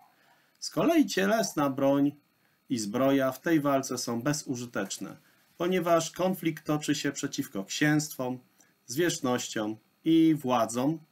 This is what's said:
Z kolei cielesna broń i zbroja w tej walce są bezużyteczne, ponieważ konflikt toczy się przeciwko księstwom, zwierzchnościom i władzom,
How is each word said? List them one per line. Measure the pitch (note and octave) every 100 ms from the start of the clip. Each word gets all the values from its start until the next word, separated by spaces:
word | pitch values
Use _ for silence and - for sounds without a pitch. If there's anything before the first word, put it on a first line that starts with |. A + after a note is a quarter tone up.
| _ _ _ _ _ -
Z | -
kolei | D3+ A#3 E4 G#3
cielesna | - G3 A3 G3+ D#3+ C#3+
broń | C3 C#3 C#3+ C#3+ - _ _ _ _ -
i | A#2+
zbroja | G2+ A#2+ C3+ C#3 A2
w | -
tej | E3+ D#3+
walce | C#3+ C3+ C3 B2
są | - A#2
bezużyteczne, | C#3 D3 - B2 A#2+ A#2 G2 - F#2 - _ _ _ -
ponieważ | F3+ F#3 E3+ E3 D#3+
konflikt | - F#3 F#3 E3 D#3+
toczy | - D3+ D3
się | D3 C#3+
przeciwko | - C#3 - - G2+
księstwom, | G2 - D3+ D3+ D3+ - B2+ B2+ _ _ _ _ -
zwierzchnościom | B2+ F3 D#3 B2+ B2 - A#2 G#2+ A2+ _ _
i | D#3+ E3 D#3+
władzom, | D3+ B2+ A#2+ A2+ A#2+ C#3 D#3+ -